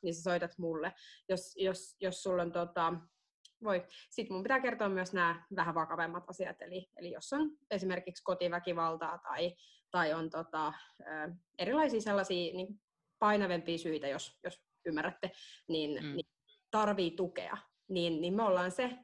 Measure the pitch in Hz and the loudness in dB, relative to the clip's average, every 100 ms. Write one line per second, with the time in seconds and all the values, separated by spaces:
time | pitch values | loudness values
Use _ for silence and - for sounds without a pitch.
0 | 175 165 175 175 170 - 165 160 170 - | -6 -2 0 0 0 -4 -4 -2 -4 -6
1 | - - - 185 - - 190 180 - - | -18 -10 -4 -4 -4 -2 0 0 -6 -6
2 | 185 180 202 180 170 175 170 175 165 170 | -4 -2 0 0 0 -2 -2 0 0 0
3 | - _ _ _ - - 220 185 - - | -8 _ _ _ -20 -6 0 0 0 -14
4 | - - 208 185 196 262 254 226 208 185 | -10 -6 -4 -2 2 2 2 0 2 0
5 | 185 190 170 165 - 190 165 165 156 160 | 0 4 4 2 -4 -2 0 0 0 0
6 | 165 175 175 180 175 - - 180 185 - | -2 -4 -8 -6 -6 -6 -10 -10 -12 -12
7 | 175 - - 277 311 302 - 202 190 180 | -12 -10 -4 0 0 -4 -4 -2 0 -2
8 | 180 - - 180 175 175 180 170 165 165 | -4 -6 -4 0 0 0 -2 0 0 0
9 | 160 170 - 135 175 175 - - _ 180 | -4 -6 -6 -2 -2 -4 -20 -20 _ 0
10 | 160 160 165 160 165 160 156 - - - | 2 2 -2 -6 -4 -2 -2 -4 -14 -18
11 | - 156 156 175 _ - 180 285 302 226 | -10 -8 -8 -10 _ -6 0 4 4 2
12 | 220 202 190 180 170 180 190 208 _ _ | 2 2 2 0 -2 -4 -8 -10 _ _
13 | _ - 208 208 190 175 165 165 165 156 | _ 2 6 6 4 2 0 -2 0 -2
14 | 139 135 - - 180 - _ _ 170 156 | 0 -4 -6 -10 -12 -12 _ _ -4 -2
15 | 170 - 180 - - - - 160 151 147 | -2 -2 -6 -8 -20 -14 -4 0 0 -2
16 | 151 139 - _ _ _ _ 214 208 196 | -4 -4 -6 _ _ _ _ 2 4 4
17 | 175 160 175 - - - - _ - 185 | 2 2 -2 -2 -8 -8 -12 _ -4 0
18 | 170 160 175 196 220 180 185 185 247 247 | 2 2 2 4 4 4 4 0 -2 -2